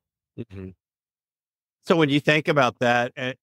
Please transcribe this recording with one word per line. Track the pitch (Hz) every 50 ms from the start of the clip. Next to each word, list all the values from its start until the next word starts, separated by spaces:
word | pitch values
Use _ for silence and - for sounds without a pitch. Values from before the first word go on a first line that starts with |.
| _ _ _ _ _ _ -
Mm-hmm. | - 117 - 95 98 92 92 92 _ _ _ _ _ _ _ _ _ _ _ _ _ _ _ _ _ _ _ _ _ -
So | - 185
when | 165 156 139
you | 143 147
think | - 156 151 156 - 175
about | 156 143 127 117 - -
that, | 127 120 120 120 120 123 -
eh, | 139 127 127 131 _